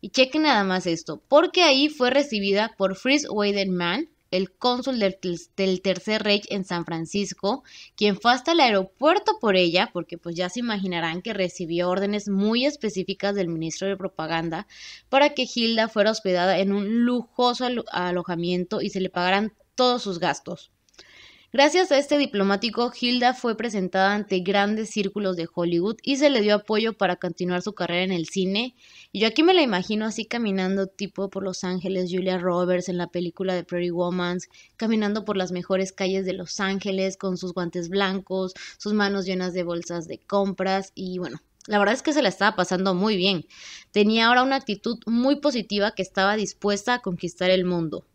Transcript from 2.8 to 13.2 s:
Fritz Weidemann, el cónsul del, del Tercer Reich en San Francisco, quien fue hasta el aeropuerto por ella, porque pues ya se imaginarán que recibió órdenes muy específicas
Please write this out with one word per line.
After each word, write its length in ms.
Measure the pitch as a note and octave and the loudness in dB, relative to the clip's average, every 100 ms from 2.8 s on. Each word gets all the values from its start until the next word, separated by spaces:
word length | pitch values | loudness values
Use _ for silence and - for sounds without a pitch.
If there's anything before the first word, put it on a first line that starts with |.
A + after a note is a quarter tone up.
| F#3+ F#3+ | -2 -2
Fritz 280 | B3+ C#4+ D4 | 2 2 2
Weidemann, 800 | G#3 G#3 G3+ F#3+ F3+ F3 F#3+ E4 _ _ | -2 0 0 0 0 0 -2 -4 _ _
el 200 | F#3 F#3+ | -2 -2
cónsul 480 | _ B3 B3 B3+ B3+ | _ -2 0 -2 0
del, 180 | G3+ F#3 - E3+ - - | 0 -2 -6 -6 -10 -4
del 260 | F#3+ F#3 | 0 0
Tercer 420 | F#3+ F3+ F#3+ G#3+ | 0 -2 -2 -2
Reich 220 | G#3 G3+ G#3 | 2 0 0
en 160 | G3+ F#3 | -8 -4
San 180 | F3 | -6
Francisco, 800 | E3+ E3 E3 G#3 G3 - G3 C4 - - - - | -4 -6 -6 -4 -6 -4 -4 -4 -6 -20 -20 -2
quien 240 | G#3 G3 | 0 2
fue 140 | A#3 | 2
hasta 180 | B3 B3+ | 2 2
el 80 | E4+ | 4
aeropuerto 800 | C4 G#3 F#3+ _ D4 F#4+ F#4+ A4 | 4 4 0 _ 2 4 2 0
por 160 | A3+ F#3 | 2 4
ella, 360 | F3 F3 A3 | 4 2 0
porque 240 | F3 E3+ E3+ | -4 -8 -10
pues 180 | - E3+ | -10 -6
ya 140 | F3+ | -4
se 100 | A#3+ | -4
imaginarán 640 | A#3+ G#3+ F#3+ F3 E3 E3+ | -4 -2 -2 -2 -4 -4
que 100 | G#3 | -6
recibió 560 | G3+ F#3 - E3+ E3+ F3+ | -4 -4 -4 -6 -2 0
órdenes 400 | F#3 G3+ G#3 G3+ | 0 0 -2 -2
muy 380 | G3 G#3 A#3 C4+ | 0 2 2 0
específicas 680 | D4 A3 F#3+ F#3 G3 | 0 -6 -4 -6 -4